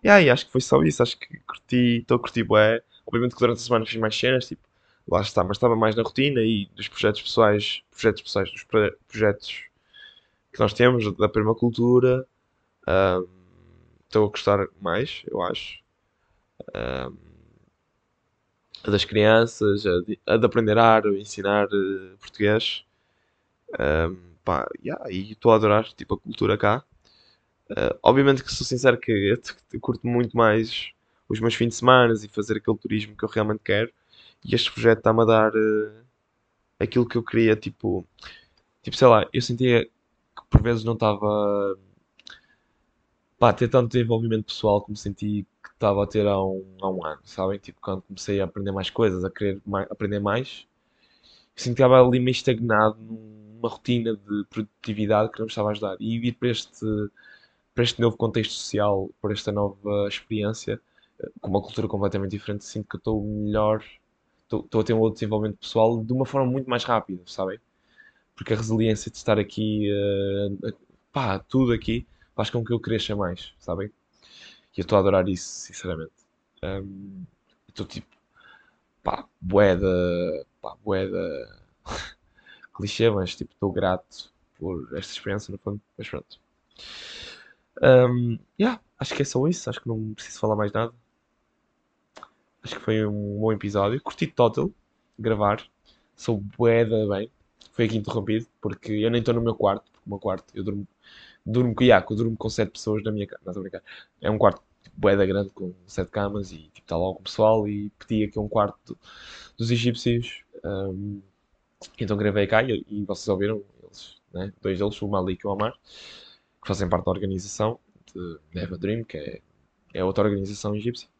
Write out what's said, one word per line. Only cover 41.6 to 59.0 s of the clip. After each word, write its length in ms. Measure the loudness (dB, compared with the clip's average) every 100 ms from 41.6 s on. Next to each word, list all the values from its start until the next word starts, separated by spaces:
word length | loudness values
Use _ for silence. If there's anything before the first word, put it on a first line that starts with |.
| -2 -6 _ _ _ _ -20 -20 _ _ _ _ _ _ _ _ _ _
pá, 120 | 2
a 20 |
ter 160 | 4 2
tanto 240 | 2 2
desenvolvimento 540 | 0 0 0 0 -4 -4
pessoal 360 | -2 2 2
como 140 | 0 -10
senti 500 | -10 -8 -4 -4 -6 _
que 80 | -20
estava 340 | _ 0 2
a 20 | 0
ter 200 | 0 2
há 140 | 2
um, 220 | 0 -4 -10 -8
há 100 | -4
um 140 | -4
ano, 160 | -6 -10
sabem? 340 | _ -6 -4 -4
Tipo, 220 | -10 -14
quando 220 | -8 -8
comecei 380 | -10 -16 -4 -2
a 40 |
aprender 280 | -2 -4 -6
mais 180 | -6 -6
coisas, 340 | 0 0 2
a 60 | -6
querer 300 | -4 -4 -4 -6
mai-, 200 | -6 -6
aprender 300 | -6 -6 -2
mais, 460 | -2 -2 -4 -14 -20 _ _ _ _ _ _ _ _ -10
eu 60 |
senti 140 | -6 4
que 60 |
estava 180 | 8 10 8
ali 140 | 6
meio 120 | 0
estagnado 640 | 0 0 -2 2 4 4 0
numa 680 | -14 -18 -18 -20 -20 -8 -8
rotina 480 | -8 -2 -2 -2 -6
de 280 | -6 -6 -6
produtividade 800 | -8 -10 _ -10 -6 0 2 2
que 60 | -4
não 60 | -10
me 40 |
estava 180 | -4 -4
a 20 |
ajudar. 240 | -4 -6 -6
E 180 | -6 -4
vir 160 | -4
para 160 | -4 -4
este 340 | -4 -8 -10 -6 -4 -6 _ -20 -20 _ _ _ -2
para 80 |
este 160 | -2 2
novo 160 | 0 2
contexto 380 | -2 -2 -4
social, 560 | -6 -6 -2 0 0